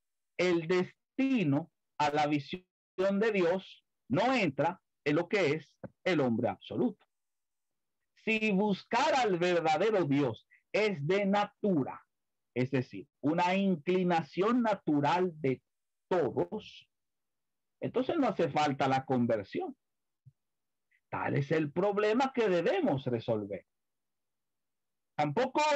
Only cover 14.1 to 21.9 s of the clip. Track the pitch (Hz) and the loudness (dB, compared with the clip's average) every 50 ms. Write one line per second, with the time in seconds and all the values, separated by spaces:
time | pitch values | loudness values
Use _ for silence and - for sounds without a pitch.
14.1 | 175 165 - - - 175 180 214 247 254 233 220 208 196 - - 151 143 143 143 | 2 0 -2 -2 -2 -2 0 2 2 2 2 0 -2 -2 0 0 2 2 2 2
15.1 | 170 180 185 185 160 156 147 135 131 - _ _ _ _ _ _ _ _ _ _ | 2 2 0 -2 -2 -2 -2 -2 -2 -2 _ _ _ _ _ _ _ _ _ _
16.1 | 185 175 151 113 - 135 170 175 - 214 - - - - - _ _ _ _ _ | 0 0 2 0 0 -2 -2 -2 -4 -10 -12 -14 -18 -20 -20 _ _ _ _ _
17.1 | _ _ _ _ _ _ _ _ _ _ _ _ _ _ - 131 - 233 262 - | _ _ _ _ _ _ _ _ _ _ _ _ _ _ -10 -4 -4 -2 -2 0
18.1 | - 339 262 226 190 - 175 156 143 156 151 147 135 139 147 131 135 - - - | 0 0 0 0 0 0 -2 0 2 0 0 0 0 0 0 0 0 -2 0 -2
19.1 | 135 127 120 117 117 107 98 - - - 370 330 - - _ _ _ _ _ _ | 0 0 0 0 0 -2 -4 -6 -6 -6 -6 -6 -8 -12 _ _ _ _ _ _
20.1 | _ _ _ - _ _ _ _ _ _ _ _ _ _ _ _ _ _ _ _ | _ _ _ -20 _ _ _ _ _ _ _ _ _ _ _ _ _ _ _ _
21.1 | - 92 - - - 143 139 - 156 160 160 143 - 180 185 208 | -8 -6 -4 -2 -2 -2 0 0 0 0 0 -2 -2 -2 -2 0